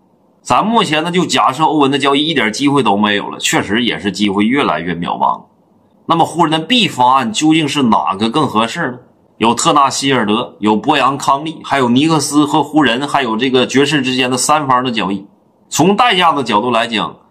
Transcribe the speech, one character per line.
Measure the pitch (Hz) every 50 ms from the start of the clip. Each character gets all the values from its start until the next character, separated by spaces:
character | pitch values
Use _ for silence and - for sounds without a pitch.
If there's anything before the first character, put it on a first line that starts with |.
| _ _ _ _ _ _ _ _
咱 | - - 123 135 180
目 | 220 233 226 180
前 | 143 151 156 160
呢， | 175
就 | 175 185 156
假 | - 131 123 107 123
设 | 131 151 160
欧 | 156 151 151
文 | 139 135
的 | 143 -
交 | 139 139 139
易 | 143 151
一 | 160 160
点 | 127 110 107
机 | 104 123 139 143
会 | 143 139
都 | 120 107 98
没 | 104 107 104 101
有 | 98 58 65
了， | 73 -
确 | - - 165 147
实 | - - 101 120 123
也 | 113 78 78
是 | 87 101
机 | 90 98 104 101
会 | 95 101 107
越 | 113 131 143 123
来 | 95 78 80
越 | 85 90 82
渺 | 85 85 60 -
茫。 | 64 67 62 - - - _ _ _ _ _ _ _ _ _ _ _ _
那 | - 160
么 | 165 151
湖 | - - 170 170
人 | 156
的 | 160 160
B | 160 - 254 247 196
方 | 135 123 123 123 127 135
案 | 135 117 113 107
究 | - 151 156 156
竟 | 160 156
是 | 135 139 147 131
哪 | 113 104 87 - 80 95
个 | 98 110 113
更 | 120 156 139
合 | 110 - 110 117
适 | 113 - 170 160 127
呢？ | 123 123 - _ _ _ _ _ _
有 | - 107 117 117
特 | - - -
纳 | 147 147 139 131
希 | - - 139 139
尔 | 143 - 104
德， | 104 107 120 127 - - -
有 | 98 107 107
博 | 104 110 139 156
扬 | 139 107 131 139
康 | 131 - 147 139 139 156
利， | 165 165 - -
还 | - 139
有 | 139 127
尼 | 117 120 131 151
克 | 160 165 151
斯 | 135 - 143 147 147
和 | 147 160 156 139
湖 | - - 156
人， | 143 117 117 127 143
还 | 139 - 139
有 | 131 113 110
这 | 110 131 135
个 | 123 127 101
爵 | 104 - 131 143
士 | 143 156 143
之 | 123 127 127
间 | 127 131 123
的 | 131
三 | 127 - - 151 151 143
方 | 135 127 123 127
的 | 127
交 | 113 107 90 95
易。 | 101 95 - - _ _ _ _ _ _ _ -
从 | - - - 190 208
代 | 220 247 247 202
价 | 180 180 165 147
的 | 143 123
角 | 113 107 104
度 | 120 127
来 | 117 113 117
讲， | 117 113 101 87 78 - - _ _